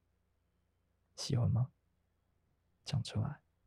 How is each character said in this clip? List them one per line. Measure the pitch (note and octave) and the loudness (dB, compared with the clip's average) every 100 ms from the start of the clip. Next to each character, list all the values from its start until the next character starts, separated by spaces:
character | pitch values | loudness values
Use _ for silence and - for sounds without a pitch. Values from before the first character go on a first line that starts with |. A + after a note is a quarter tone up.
| _ _ _ _ _ _ _ _ _ _ _ | _ _ _ _ _ _ _ _ _ _ _
喜 | - - B2 | -8 -2 2
欢 | G#2 | 2
吗？ | A2+ B2+ _ _ _ _ _ _ _ _ _ _ _ | 2 0 _ _ _ _ _ _ _ _ _ _ _
讲 | - A2+ | -4 -2
出 | - G#2+ | -2 -4
来， | C#3 - _ _ | -4 -6 _ _